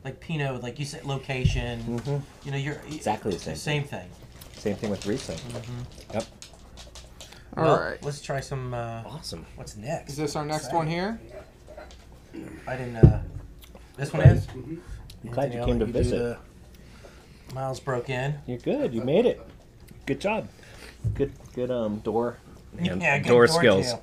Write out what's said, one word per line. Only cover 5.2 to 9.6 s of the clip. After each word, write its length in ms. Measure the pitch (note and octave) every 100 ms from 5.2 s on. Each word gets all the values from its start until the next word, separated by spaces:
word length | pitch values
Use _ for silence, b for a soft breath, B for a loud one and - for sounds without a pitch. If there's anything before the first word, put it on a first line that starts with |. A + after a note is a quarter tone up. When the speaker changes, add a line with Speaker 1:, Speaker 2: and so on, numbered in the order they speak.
| - D#2+
Speaker 1:
Mm-hmm. 760 | B2 A#2 A#2 A#2+ B2 - -
Speaker 2:
Yep. 100 | A#2 - - - - - - - - - - - B B -
Speaker 3:
All 60 |
Speaker 1:
Well, 160 | D#3+ -
Speaker 3:
right. 240 | D#2+ -
Speaker 1:
let's 180 | C#3+ C#3+
try 180 | - C#3
some, 340 | C3+ C3+ B2+
uh, 300 | B2 A#2 A2+ A2+
Speaker 2:
Awesome. 400 | D3+ - E2 -
Speaker 1:
what's 200 | -